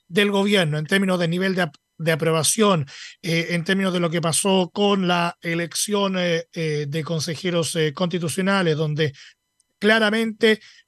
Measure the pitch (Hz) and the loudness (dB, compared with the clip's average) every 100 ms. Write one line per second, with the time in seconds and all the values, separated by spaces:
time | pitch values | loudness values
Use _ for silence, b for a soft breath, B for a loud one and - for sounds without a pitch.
0 | - 175 208 196 202 202 156 151 151 196 | -4 0 2 2 2 2 2 -2 0 0
1 | 190 180 170 180 190 185 170 - _ - | 2 0 0 0 0 0 -2 -6 _ -4
2 | 160 160 160 160 143 - 208 175 139 B | 0 0 2 0 0 2 2 2 -2 B
3 | B B 175 165 165 175 165 190 190 180 | B B -4 -2 -2 -2 -2 0 0 0
4 | 170 170 165 151 202 190 175 - 202 196 | 0 0 -2 0 2 2 0 0 0 2
5 | 175 175 170 - 170 165 170 - - 202 | 2 0 0 -4 -6 -4 -4 -6 -2 -2
6 | 196 185 180 165 - 175 160 151 147 160 | 0 0 0 -2 -4 -6 -4 -4 -4 -6
7 | 151 165 175 147 185 170 156 170 156 139 | -4 -4 -4 -6 -2 -2 -2 0 -2 0
8 | 175 180 165 196 190 196 175 151 156 151 | -2 -2 -4 -2 0 2 2 0 -2 0
9 | 151 B B _ _ _ _ _ 208 220 | -2 B B _ _ _ _ _ 2 4
10 | 208 220 226 214 220 214 B B | 2 0 -2 2 2 2 B B